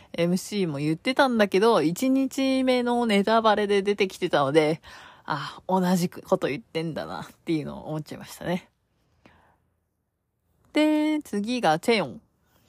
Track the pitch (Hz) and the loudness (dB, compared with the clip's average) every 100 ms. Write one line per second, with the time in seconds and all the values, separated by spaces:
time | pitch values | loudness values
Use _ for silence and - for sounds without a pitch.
0 | - - 170 185 - 208 170 139 151 160 | -12 -2 0 0 -2 -4 -4 -2 -4 -2
1 | 254 262 269 226 202 190 233 202 151 175 | -2 2 2 2 2 4 4 4 2 0
2 | 262 269 262 - 269 262 262 247 240 240 | 0 0 0 -2 -2 0 0 0 0 0
3 | 233 202 202 226 220 208 202 202 196 208 | 2 2 2 2 4 2 2 2 0 0
4 | 190 - 175 147 135 156 151 165 - - | -2 -2 0 2 4 4 2 0 -8 -20
5 | - - - 143 143 - - 185 180 185 | -20 -16 -6 -6 -6 -12 -2 0 2 0
6 | 175 - - 185 135 151 - 160 165 117 | -2 -6 -4 -2 -2 -6 -8 -6 -6 -8
7 | 80 90 - _ - 156 143 135 - 156 | -10 -12 -14 _ -4 -4 -4 -12 -10 -10
8 | - - - - 165 180 - _ _ _ | -10 -16 -16 -10 -6 -6 -8 _ _ _
9 | _ _ _ _ _ _ _ _ _ _ | _ _ _ _ _ _ _ _ _ _
10 | _ _ _ _ _ _ _ 294 311 302 | _ _ _ _ _ _ _ 2 2 2
11 | 302 302 - 208 214 247 160 160 - 220 | 2 -2 -4 -6 -4 0 2 2 2 0
12 | 135 - - _ _ _ | 0 -8 -20 _ _ _